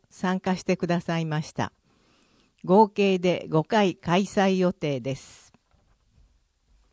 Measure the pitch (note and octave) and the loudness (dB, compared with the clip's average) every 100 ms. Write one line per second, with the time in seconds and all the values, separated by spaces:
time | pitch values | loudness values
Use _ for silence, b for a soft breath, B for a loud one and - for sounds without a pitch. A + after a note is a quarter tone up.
0 | _ - F#3 F#3 - F#3 - F3+ E3+ F3 | _ -6 -4 -2 -2 -4 -2 -2 -2 -2
1 | - E3 D#3+ D3+ D#3 - G#2+ _ _ b | -2 -4 -4 -4 -6 -6 -8 _ _ b
2 | b b b b b b D#3+ F#3+ G#3+ G#3 | b b b b b b 2 4 4 2
3 | G3 F#3 F3+ E3+ - D#3 D3+ A3 G3+ - | 0 2 0 -2 -2 -2 0 2 2 0
4 | - F3 G3 - G3 F#3+ F3+ - D3+ C3+ | 0 0 2 0 2 2 0 0 -4 -4
5 | B2 C3+ - - - _ _ _ _ _ | -4 -8 -10 -20 -20 _ _ _ _ _
6 | _ _ _ _ _ _ _ _ _ | _ _ _ _ _ _ _ _ _